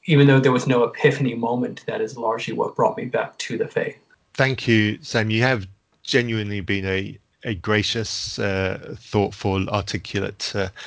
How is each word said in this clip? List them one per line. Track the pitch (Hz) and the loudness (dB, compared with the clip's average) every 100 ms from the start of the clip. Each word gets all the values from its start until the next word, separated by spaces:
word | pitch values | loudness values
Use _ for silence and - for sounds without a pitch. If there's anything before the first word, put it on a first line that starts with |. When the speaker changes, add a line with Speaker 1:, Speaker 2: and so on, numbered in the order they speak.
| - | 2
Speaker 1:
even | 143 143 | 6 8
though | 135 | 8
there | 135 | 6
was | 123 135 | 4 2
no | 123 | 2
epiphany | 117 - 143 135 127 | 2 2 2 2 -2
moment, | 113 117 123 123 - - | -2 -4 -2 -4 -6 -8
that | 110 | -6
is | 110 117 | -6 -4
largely | 113 113 - | -4 -4 -4
what | 113 - - | -4 -4 0
brought | 110 123 | 0 0
me | |
back | 120 113 113 - | -4 -4 -4 -8
to | - 113 | -8 -6
the | - | -4
faith. | 113 - - _ _ _ | -4 -4 -8 _ _ _
Speaker 2:
Thank | - 131 123 - | 0 0 0 4
you, | 113 104 107 | 4 4 0
Sam. | 151 120 110 | -2 -2 0
You | 110 | 2
have | 127 120 98 - _ _ | 2 0 -4 -16 _ _
genuinely | - 135 120 110 104 101 | -2 0 0 -2 -4 -4
been | 92 98 95 | -2 -2 0
a, | 95 101 - _ _ | -2 -4 -10 _ _
a | 123 | -8
gracious, | 95 107 107 104 117 107 - - - | -6 0 2 2 -2 -4 -6 -8 -4
uh, | 101 95 95 - - - | -2 0 -2 -4 -10 -16
thoughtful, | - 107 101 101 101 95 92 | -2 0 0 0 -2 -2 0
articulate, | 104 92 98 - 101 98 101 - | -2 -4 -8 -6 -4 -4 -6 -6
uh, | 104 95 - | -4 -4 -6